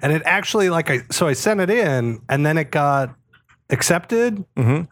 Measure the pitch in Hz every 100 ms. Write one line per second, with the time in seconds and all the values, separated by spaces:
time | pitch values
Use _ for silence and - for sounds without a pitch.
0 | 143 156 160 190 - 220 185 165 - 131
1 | 117 - 170 135 - 208 185 233 190 131
2 | 117 110 - 139 151 160 151 156 143 139
3 | 127 - _ _ _ _ - 131 - 175
4 | - 233 240 208 185 - 117 143 165